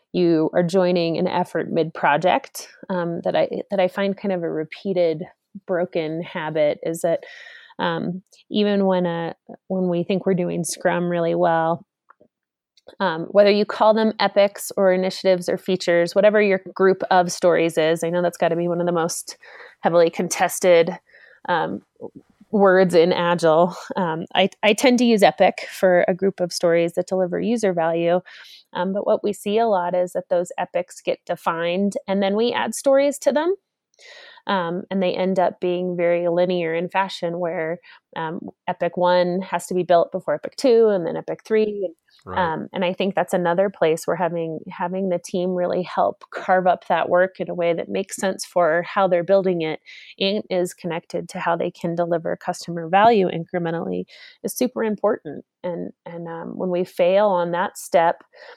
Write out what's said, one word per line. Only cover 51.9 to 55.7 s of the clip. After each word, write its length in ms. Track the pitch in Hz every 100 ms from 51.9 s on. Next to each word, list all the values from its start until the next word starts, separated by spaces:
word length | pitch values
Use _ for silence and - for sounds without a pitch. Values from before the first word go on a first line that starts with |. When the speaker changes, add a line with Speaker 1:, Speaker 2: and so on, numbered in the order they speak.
| 170
Speaker 1:
deliver 420 | 170 165 170 170
customer 500 | - 175 - 170 165
value 380 | 190 226 220 180
incrementally 760 | 165 170 180 170 165 185 180 185 - - _
is 100 | 196
super 300 | - 254 226
important. 640 | 220 202 202 - 156 143 - _
And, 280 | 180